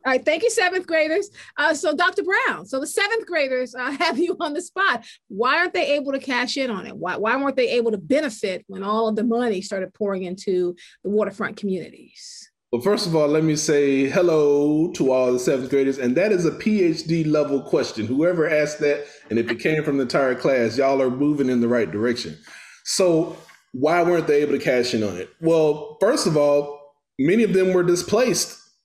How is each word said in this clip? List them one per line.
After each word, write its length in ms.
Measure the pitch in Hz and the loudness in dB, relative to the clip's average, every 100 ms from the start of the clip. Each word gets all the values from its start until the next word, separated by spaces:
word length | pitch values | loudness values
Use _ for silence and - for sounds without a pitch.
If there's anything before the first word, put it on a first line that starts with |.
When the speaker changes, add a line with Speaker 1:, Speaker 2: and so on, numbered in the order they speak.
| 262 | 0
Speaker 1:
All 60 | |
right, 140 | 254 302 | 0 0
thank 180 | 320 | 0
you, 60 | 440 | 0
seventh 360 | - 359 370 359 | 2 0 0 0
graders. 440 | 320 311 330 403 - - - | 0 2 0 -2 -12 -14 -2
Uh, 180 | 311 | 0
so, 220 | 302 339 302 | 0 0 2
Doctor 280 | 359 370 | 0 0
Brown, 420 | 349 403 508 170 190 | 0 0 0 -4 -6
so 160 | 269 | -6
the 60 | 302 | -4
seventh 380 | - 403 453 427 | -2 0 -2 -2
graders, 480 | 339 269 254 254 | -2 -2 -2 -4
uh, 180 | 254 247 | -6 -8
<laughs> 80 | 269 | -2
have 200 | 339 247 | -2 0
you 160 | 339 - | -2 -2
on 120 | 320 | -4
the 80 | 294 | -6
spot. 440 | 349 - 392 240 - - _ | -8 -2 0 0 -6 -20 _
Why 300 | 190 240 302 | -4 0 0
aren't 140 | 349 | 0
they 200 | 359 302 294 | -2 0 0
able 160 | 277 | -2
to 80 | 269 | -6
cash 380 | 269 247 247 285 | -4 -4 -2 -4
in 120 | 262 | -4
on 160 | 196 - | -6 -10
it? 120 | 151 | -10
Why, 180 | 175 170 | -6 -4
why 220 | 208 262 | -2 0
weren't 180 | 277 269 | 0 0
they 140 | 247 | 0
able 220 | 240 233 | 2 0
to 60 | 208 | -2
benefit 680 | 156 277 302 220 202 180 - | 0 0 0 -4 -6 -6 -10
when 160 | 190 | -10
all 240 | 196 220 226 | -4 0 0
of 80 | 214 | 0
the 80 | |
money 380 | 233 226 247 185 | 0 0 0 -2
started 320 | 196 196 190 | -4 -6 -8
pouring 300 | _ 208 190 | _ -4 -4
into 520 | 185 185 - 180 180 175 - _ 190 | -6 -6 -2 0 0 -4 -18 _ -2
the 40 | |
waterfront 460 | 208 202 - 175 214 | 0 0 -4 -8 -6
communities? 920 | 202 185 - - - - - - - _ _ | -4 -4 -8 -18 -20 -20 -20 -20 -20 _ _
Speaker 2:
Well, 80 | 120 | -2
first 260 | 185 208 180 | 0 0 0
of 80 | 160 | 2
all, 140 | 147 | 2
let 160 | 156 160 | 2 2
me 100 | 151 | 0
say 540 | - 147 143 135 135 | 2 2 4 2 2
hello 840 | 190 175 156 147 143 147 151 170 | 2 4 4 4 4 2 2 0
to 180 | - 135 | 0 2
all 200 | 131 127 | 2 2
the 80 | 127 | 2
seventh 300 | 123 135 131 | 0 -2 0
graders, 300 | 139 135 131 | 0 0 0
and 180 | 123 131 | 0 2
that 160 | 208 | 2
is 100 | 190 165 | 2 0
a 60 | |
P 320 | 143 220 214 | 0 0 2
H 220 | 175 160 156 | 2 0 -2
D 180 | 165 | 0
level 380 | 156 151 139 139 | 2 0 2 -2
question. 440 | 135 160 120 - 107 | 0 -2 -2 -4 -4
Whoever 440 | 131 170 170 147 | 0 2 2 2
asked 300 | 151 147 - | 2 0 0
that, 260 | 147 143 - - - | 0 0 -6 -18 -4
and 100 | 110 | -2
if 100 | 113 | -2
it 120 | 117 | -2
came 240 | 170 156 143 | 0 0 0
from 100 | 139 | -2
the 80 | |
entire 320 | 123 156 135 127 | 0 0 0 0
class, 400 | 156 131 113 113 | 0 2 0 2
y'all 260 | 135 135 | 2 2
are 80 | 131 | 0
moving 380 | 127 147 147 131 | 0 0 0 0
in 120 | 123 | 2
the 60 | 117 | 2
right 200 | 120 98 | 2 0
direction. 480 | 101 117 120 - 78 - - - - | -2 -2 -2 -8 -14 -20 -20 -20 -18
So 540 | - - 185 160 165 - - - _ | -8 2 2 4 0 -8 -20 -20 _
why 320 | 127 147 175 | -2 0 2
weren't 240 | 170 175 156 | 4 2 2
they 140 | 147 | 2
able 120 | 147 | 2
to 60 | 139 | 0
cash 340 | 156 127 120 | 2 0 0
in 100 | 117 | -2
on 120 | 104 87 | -2 -6
it? 140 | 92 _ | -12 _
Well, 580 | 160 165 156 151 - - | 2 4 2 0 -6 -2
first 260 | 196 285 190 | 0 2 2
of 80 | 151 | 2
all, 600 | 147 143 143 - - _ _ - | 4 2 0 -10 -20 _ _ -2
many 260 | 139 214 | 2 2
of 100 | 214 | 4
them 200 | 185 185 | 2 2
were 100 | 180 | 2
displaced 760 | 175 175 - 208 247 180 - - _ _ | 2 0 0 0 2 0 -4 -10 _ _